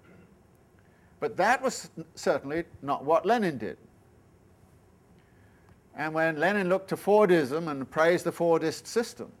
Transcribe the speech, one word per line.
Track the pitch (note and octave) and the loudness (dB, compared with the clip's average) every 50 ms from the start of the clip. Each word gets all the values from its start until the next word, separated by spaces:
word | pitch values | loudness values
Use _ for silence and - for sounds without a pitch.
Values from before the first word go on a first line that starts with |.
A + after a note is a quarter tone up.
| _ - - - - _ _ _ _ _ _ _ _ _ _ _ _ _ _ _ _ _ _ - | _ -20 -20 -20 -20 _ _ _ _ _ _ _ _ _ _ _ _ _ _ _ _ _ _ -8
But | - - C#3+ C#3 | -8 -6 -2 0
that | F3+ A3 B3+ B3+ | 2 2 2 2
was | C4 B3+ - - - - - E3 D#3+ - - | 0 -4 -6 -6 -12 -16 -16 -18 -18 -18 -12
certainly | - - F#3+ D#3 C3 - C#3 D3+ E3+ E3+ - - - | -6 -2 0 0 0 -2 -6 -6 -8 -8 -8 -12 -12
not | - C#3 C#3 - B2+ | -6 -6 -6 -4 -2
what | C#3+ E3 D#3 - F#3 | 0 0 0 2 2
Lenin | A#3 B3 G#3 F3 D3 A#2+ | 0 0 0 -2 -4 -4
did. | G#2+ F#2 C2 - - - _ _ _ _ _ _ _ _ _ _ _ _ _ _ _ _ _ _ _ _ _ _ _ _ _ _ _ _ _ _ _ _ _ _ _ - - _ _ _ - | -8 -10 -10 -12 -18 -20 _ _ _ _ _ _ _ _ _ _ _ _ _ _ _ _ _ _ _ _ _ _ _ _ _ _ _ _ _ _ _ _ _ _ _ -20 -20 _ _ _ -10
And | - D3+ D#3+ D#3 | -8 -6 -4 0
when | D#3+ D#3+ D#3+ D#3+ D3 | 0 0 0 2 2
Lenin | D#3 F#3 G#3 G#3 F#3+ F3 | 2 2 2 2 2 2
looked | F#3 F#3+ F#3+ - | 0 0 -2 -4
to | E3 | -8
Fordism | - - F#3+ G#3 G#3+ G#3+ F3+ F3+ E3 D3 A#2+ C#3 E3 E3+ D#3+ | -4 2 4 6 6 6 6 6 4 4 2 -2 -4 -4 -6
and | C#3+ C3+ C3 - | -6 -8 -8 -4
praised | - D#3 D#3+ E3+ F3+ E3 E3 | 0 2 4 4 4 2 0
the | - | -4
Fordist | - - E3+ E3+ E3 D#3+ D#3+ D#3+ C#3+ - - - | -4 -2 0 0 0 0 0 -2 -4 -6 -10 -6
system | - A3+ A#3+ - - - G#2+ - - _ | -4 -4 -4 -4 -6 -14 -16 -16 -16 _